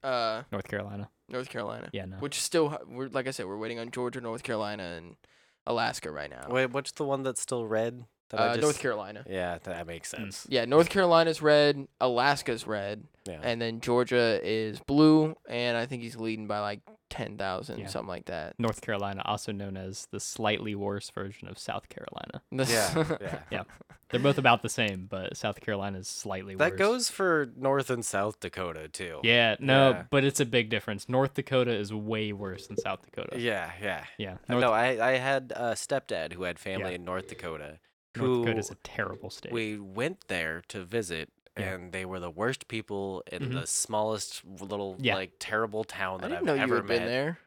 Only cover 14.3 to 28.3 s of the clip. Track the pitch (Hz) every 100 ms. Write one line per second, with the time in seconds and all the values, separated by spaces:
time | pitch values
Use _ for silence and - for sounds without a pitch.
14.3 | 107 - 110 110 104 - 143 156 156 156
15.3 | 160 - 120 120 117 117 127 117 113 113
16.3 | 110 107 104 104 104 - 220 _ - 110
17.3 | 104 98 92 - 117 98 - - 87 -
18.3 | 87 80 - 113 107 - 104 101 98 -
19.3 | 104 - 101 101 95 95 101 - 98 -
20.3 | - 110 107 107 101 101 101 - - 98
21.3 | 101 95 95 - 104 - - - - -
22.3 | - _ 131 131 117 98 160 151 160 98
23.3 | 82 73 104 90 - - - _ 123 135
24.3 | 139 131 120 113 - 110 95 92 95 92
25.3 | - 110 101 - 101 101 95 95 - 107
26.3 | 95 98 95 156 190 196 247 233 - 190
27.3 | 160 135 127 135 139 131 123 113 101 101